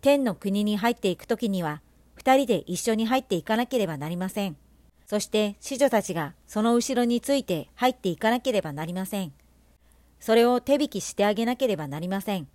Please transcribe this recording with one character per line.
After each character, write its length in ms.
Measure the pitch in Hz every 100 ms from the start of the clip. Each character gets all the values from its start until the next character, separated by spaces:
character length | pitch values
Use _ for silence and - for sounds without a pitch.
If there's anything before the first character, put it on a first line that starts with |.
天 220 | 277 285
の 100 | 254
国 300 | 180 202 196
に 140 | 208 208
入 160 | 233
っ 20 | 240
て 140 | 196
い 80 | 175
く 80 | -
時 240 | 226 226
に 120 | 190
は、 220 | 165 151 _ _ _ -
二 220 | - 269
人 80 | 262
で 80 | 190 -
一 120 | 175
緒 180 | - 220
に 100 | 226
入 140 | 254
っ 40 |
て 120 | 277 180
い 80 |
か 140 | - 220
な 100 | 247
け 100 | 254
れ 80 | 190
ば 100 | 151
な 120 | 151
り 80 | 175
ま 100 | 185
せ 200 | 214 196
ん。 80 | 147 _ _ _ _ -
そ 140 | 208
し 80 | -
て、 280 | 214 208 202
子 180 | - 262
女 140 | 277
た 100 | 226
ち 140 | - 170
が 180 | 143 - _
そ 160 | 208
の 100 | 226
後 220 | 240 - 247
ろ 100 | 240
に 160 | 240
つ 140 | - 277
い 80 |
て 260 | - 170 127 -
入 160 | 254
っ 20 |
て 160 | 262 190
い 80 | 165
か 140 | 220
な 80 | 240
け 140 | 262
れ 100 | 214
ば 100 | 160
な 100 | 143
り 100 | 160
ま 120 | 180 190
せ 180 | 202
ん。 100 | 180 - _ _ _ _ _ _ _ _
そ 140 | -
れ 120 | 226 240
を 160 | 247
手 200 | - 285
引 80 | 285
き 120 | 202
し 120 | -
て 120 | - 202
あ 80 | 208
げ 100 | 233
な 100 | 247
け 120 | 254
れ 100 | 185
ば 100 | 147
な 120 | 143
り 80 | 175
ま 140 | 196
せ 180 | 196 196
ん。 80 | 143